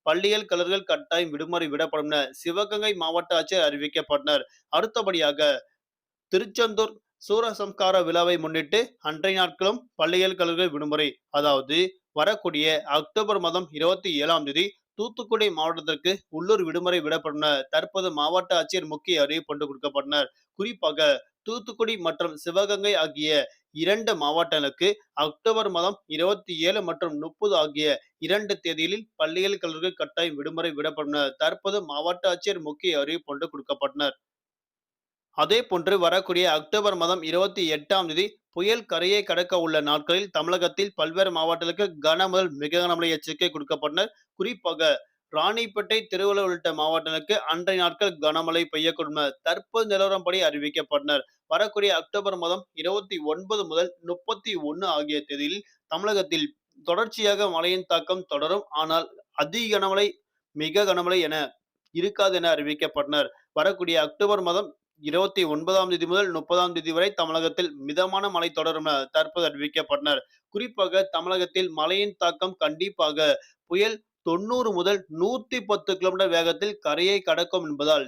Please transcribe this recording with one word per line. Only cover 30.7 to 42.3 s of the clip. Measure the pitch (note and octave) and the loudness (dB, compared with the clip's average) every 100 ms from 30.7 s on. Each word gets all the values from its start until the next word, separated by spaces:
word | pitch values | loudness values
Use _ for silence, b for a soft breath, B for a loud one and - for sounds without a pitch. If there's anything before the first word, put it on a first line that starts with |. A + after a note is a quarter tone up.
விடப்படும் | D3 D#3 D3+ D3 | -2 -4 -4 -2
என | D3 C#3 C3 | 0 -2 0
தற்போது | D#3 E3+ G3 G3+ | -2 0 -2 -2
மாவட்ட | E3 C#3+ E3 F3 F#3+ | -4 -4 -2 0 0
ஆட்சியர் | F3 G3+ F#3 | -2 -2 -4
முக்கிய | D3+ D3 F#3 D3+ | -6 -4 -2 0
அறிவிப்பு | C#3+ E3 - | 0 -4 -8
ஒன்று | C#3 E3 | -8 -8
கொடுக்கப்பட்டனர். | D3 C3 C#3 C#3 C#3 C#3+ - _ _ _ _ _ _ _ _ _ _ _ - | -8 -8 -4 -4 -2 -4 -4 _ _ _ _ _ _ _ _ _ _ _ -2
அதே | D3+ A3 | 2 2
போன்று, | - F#3 E3 G3 | 2 0 2 4
வரக்கூடிய | E3+ F3+ F#3 F3 F3+ | 4 2 0 2 2
அக்டோபர் | D#3 D3+ G#3+ G#3 F#3 | 2 0 0 0 0
மாதம் | E3+ F#3 | 0 0
இருபத்தி | D#3+ E3+ G3 F#3+ E3 | 0 0 0 0 -2
எட்டாம் | D3+ D3 G3 E3+ | -2 0 0 0
தேதி | D#3 G3+ - _ | -2 -2 -4 _
புயல் | F3 G3 A#3 | -2 0 0
கரையை | G#3 E3 F3+ G#3 | 0 -2 2 2
கடக்க | F#3+ E3+ F3+ F3+ | 2 -2 0 0
உள்ள | E3 D#3 | 2 0
நாட்களில் | D3 D3+ D3+ F3+ G3+ | 2 0 0 -2 0
தமிழகத்தில் | D#3+ D#3+ F#3 E3+ F#3 G3+ | -4 -2 0 0 -2 -4
பல்வேறு | - D#3+ E3+ F#3+ | -2 -2 0 0
மாவட்டங்களுக்கு | E3+ D#3+ E3 E3+ E3+ G3+ D#3 | 2 0 0 -2 -2 -4 -2
கன | D#3 E3 | 0 2
முதல் | F#3+ | 2